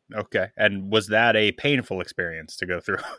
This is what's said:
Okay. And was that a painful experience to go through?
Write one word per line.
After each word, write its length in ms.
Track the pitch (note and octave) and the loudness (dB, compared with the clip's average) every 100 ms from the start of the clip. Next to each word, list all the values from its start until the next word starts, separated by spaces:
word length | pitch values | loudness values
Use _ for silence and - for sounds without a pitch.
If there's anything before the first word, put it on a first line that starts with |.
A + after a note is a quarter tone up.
| _ | _
Okay. 340 | A2 - G2+ F#2+ - | -8 -4 -2 -2 2
And 340 | G#2+ G2 G2 | 2 2 0
was 180 | G#2+ G2+ | 0 4
that 280 | G#2+ A#2 A2 | 4 6 4
a 160 | G#2 | 2
painful 480 | - C#3+ C3+ - F#2 | 0 0 0 -2 -6
experience 560 | F2 - E2+ D#2+ D#2+ - | -6 -6 -6 -8 -14 -10
to 100 | F2+ | -4
go 140 | F2 | -4
through? 180 | - F#2+ - | -2 -4 -6